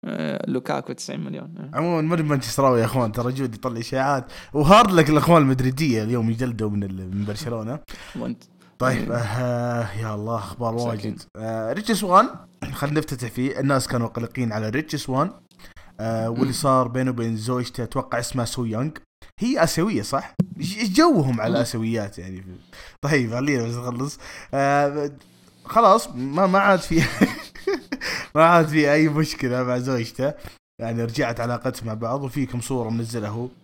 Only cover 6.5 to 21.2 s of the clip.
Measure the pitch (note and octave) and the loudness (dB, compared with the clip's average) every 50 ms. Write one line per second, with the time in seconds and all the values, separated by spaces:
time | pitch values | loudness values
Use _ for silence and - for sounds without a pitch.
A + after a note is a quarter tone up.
6.5 | A#2 G#2+ A2 G#2+ G#2 G2+ G2+ F#2+ F#2+ F#2+ F#2+ F#2 F#2 G2+ G#2 G2+ G#2 G#2+ - B2+ | -2 -4 -4 -2 -2 -2 -4 -4 -6 -10 -10 -6 -6 -4 -4 -4 -6 -8 -6 -8
7.5 | A#2 A2+ G#2+ A2 B2+ D#3 - - - - - - - - - B2 - - - _ | -8 -6 -6 -8 -8 -10 -12 -16 -18 -18 -18 -14 -10 -8 -8 -8 -8 -10 -12 _
8.5 | _ _ _ _ _ _ B2 B2+ B2+ - - - A#2+ A#2+ A#2 G#2 G#2 B2+ B2+ B2 | _ _ _ _ _ _ -2 0 0 0 -2 -2 -2 -2 -2 -2 -2 -2 -2 -2
9.5 | B2 A#2+ A#2+ A#2+ A#2+ A#2+ A#2 G2+ G2 G#2 A2+ A2 G#2+ G#2 G#2 A2+ A#2 A2+ G2+ G2 | -2 -2 -2 -2 -2 -2 -4 -4 -4 -6 -6 -6 -6 -6 -4 -4 -4 -6 -6 -8
10.5 | - - A#2+ A#2 A2+ A#2 A#2+ A#2 A2+ G#2+ G#2 A2 G#2 - - - _ - A2 A2+ | -10 -6 -4 -4 -2 -2 -2 -2 -4 -4 -6 -8 -8 -8 -14 -20 _ -10 -8 -6
11.5 | A2+ A2 A2 A2 B2 F#3+ G#3+ - A3+ F3 G3+ F#3 F3 F#3+ A3+ - - - - - | -6 -4 -4 -4 -4 -4 0 0 0 0 2 6 6 6 6 6 0 -12 -20 -20
12.5 | _ _ - - C3+ - C#3+ C#3 D3 D#3 D3+ - C#3 A#2+ B2 A2+ - B2 B2+ C#3 | _ _ -12 -10 -6 -4 -4 0 0 0 -2 -2 -6 -8 -8 -8 -4 -2 -2 -2
13.5 | - - C3 C#3 C#3+ C3 B2 - - B2 A#2 A#2 - B2 A#2 A#2 - - B2+ C3+ | -2 -2 0 2 2 2 0 0 -2 -2 -2 -2 -4 -8 -8 -8 -4 -4 -4 -2
14.5 | A2 A2 A2 A2 G#2+ C#3 D#3 - - C#3+ - - B2+ C3 D3+ F#3 - - _ _ | -2 -2 -4 -2 -2 -4 -4 -4 -6 -6 -4 -2 0 0 0 -2 -4 -12 _ _
15.5 | _ _ - - - - - - - - A2 A2+ A2+ A2+ A2+ A2+ A#2 A#2+ C3 C3 | _ _ -20 -20 -20 -20 -20 -20 -12 -8 -6 -4 -2 -2 -2 -2 0 0 0 0
16.5 | A#2+ - - C#3+ C3 C3 B2+ A#2+ A#2 C3 B2+ B2+ B2 A#2 A#2 A2+ A2+ A2 G#2+ A#2+ | 0 0 2 4 4 4 2 2 0 -2 0 0 -2 -2 -2 -2 -2 -4 -2 -2
17.5 | B2+ B2 B2 A#2 - - A#2+ A2 - C3+ B2+ - - A#2 A#2 - - C3 A#2 A2 | -2 -2 -2 -4 -6 -8 -8 -4 -4 -6 -4 -2 -4 -4 -4 -4 -2 -2 -4 -2
18.5 | - B2+ B2 A2+ G#2+ A2 C3 D#3 D3+ - _ _ _ _ - - _ - - A#3+ | -4 -4 -4 -2 -2 -2 -2 -4 -6 -8 _ _ _ _ -20 -20 _ -4 -2 0
19.5 | C#4 - E3 D#3+ - - E3 A3+ G3+ A#2 G2+ - - C3+ - - - - - - | 2 2 2 2 2 0 0 0 0 -2 -2 -2 -4 -4 -4 -6 -2 -2 -2 -2
20.5 | - - C#3+ E3 G3 G#3+ A3+ G#3 F3+ B3+ D#4+ F4 D4+ G3 | -2 -8 -8 -8 -4 -2 -2 2 4 6 6 6 6 4